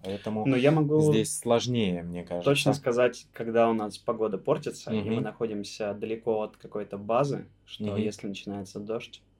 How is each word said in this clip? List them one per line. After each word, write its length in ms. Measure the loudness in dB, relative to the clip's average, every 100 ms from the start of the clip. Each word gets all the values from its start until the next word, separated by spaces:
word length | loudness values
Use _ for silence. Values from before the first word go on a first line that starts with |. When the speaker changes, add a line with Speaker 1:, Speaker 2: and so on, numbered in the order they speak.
Speaker 1:
поэтому 420 | -8 -8 -6 -2 0
Speaker 2:
Но 80 | 4
я 140 | 4
могу 300 | 4 4 4
Speaker 1:
здесь 360 | 4 4 0 2
сложнее, 680 | 4 4 4 0 2 0
мне 180 | -4 -8
кажется. 220 | -6 0 2
Speaker 2:
точно 240 | 4 4
сказать, 520 | 2 2 4 2 0 -12
когда 360 | -10 0 4 6
у 60 |
нас 240 | 4 -2 -6
погода 400 | -4 0 0 0
портится, 540 | 0 -2 -2 -10 -4
и 100 | -4
мы 120 | -2
Speaker 1:
Мгм. 80 | -2
Speaker 2:
находимся 680 | -4 -4 -4 -4 -8 -6 -6
далеко 480 | -4 -6 -4 -2 -2
от 140 | -2 -10
какой-то 400 | -12 -10 -8 -8
базы, 520 | 0 2 2 -2 -10 _ -20
что 300 | -8 -4 -2
Speaker 1:
Мгм. 60 |
Speaker 2:
если 260 | -2 -4 -10
начинается 500 | -10 -8 -10 -10 -10
дождь, 420 | -8 -8 -10 -18 _